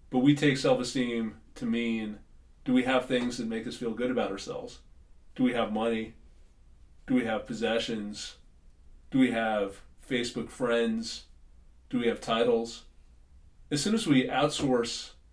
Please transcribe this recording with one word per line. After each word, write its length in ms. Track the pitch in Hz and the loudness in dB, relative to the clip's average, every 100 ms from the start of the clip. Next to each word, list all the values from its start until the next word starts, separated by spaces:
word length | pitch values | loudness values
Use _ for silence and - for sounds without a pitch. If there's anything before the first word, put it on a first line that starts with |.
| - | -4
But 100 | 127 | 2
we 140 | 135 143 | 4 6
take 220 | 151 131 | 4 2
self-esteem 800 | 143 123 123 135 120 117 110 - - - | 2 2 0 -2 -2 -2 -4 -8 -18 -8
to 100 | 120 | -4
mean, 540 | 117 117 113 107 104 - - - - - | -2 0 -2 -4 -10 -16 -20 -20 -12 0
do 80 | |
we 100 | 127 | 2
have 220 | 127 131 123 | 4 2 2
things 320 | 123 120 120 | -2 -2 -4
that 100 | 110 | -6
make 200 | 113 - | -6 -8
us 80 | 120 | -6
feel 160 | 120 | -6
good 180 | 110 123 | -2 -2
about 220 | 117 101 | 0 -2
ourselves? 480 | 98 - - 127 - - - - - - - | -4 -8 -10 -10 -16 -20 -20 -20 -20 -14 0
Do 80 | |
we 100 | 127 | 0
have 180 | 117 104 | 2 -2
money? 440 | 107 117 113 110 - - - - - - - - - - | 0 0 -2 -6 -12 -20 -20 -20 -20 -20 -20 -20 -16 -2
Do 80 | |
we 120 | 127 113 | 0 0
have 200 | 107 - | -4 -4
possessions? 920 | 110 110 113 - 110 104 104 - - - - - - - - - | -4 0 0 -2 -4 -6 -10 -12 -14 -20 -20 -20 -20 -20 -20 -2
Do 80 | 139 | 4
we 120 | 127 | 4
have 500 | 113 110 107 98 - - - - | 4 0 0 -2 -6 -20 -18 -4
Facebook 400 | 123 120 123 113 | -2 -2 -6 -8
friends? 760 | - 123 117 117 113 113 - - - - - - - - | -4 0 2 2 0 -4 -10 -14 -20 -20 -20 -20 -20 -6
Do 100 | 123 | 0
we 80 | 117 | 0
have 140 | 107 | 0
titles? 640 | - 113 117 113 113 - - - - - - - - - - | 0 2 4 2 0 -10 -18 -20 -20 -20 -20 -20 -20 -20 -4
As 140 | 147 | -2
soon 100 | 208 | 2
as 140 | 220 180 | 0 4
we 200 | 131 123 | 4 4
outsource 840 | 131 147 - 143 123 117 - - - - | 2 2 2 2 2 2 -4 -10 -18 -20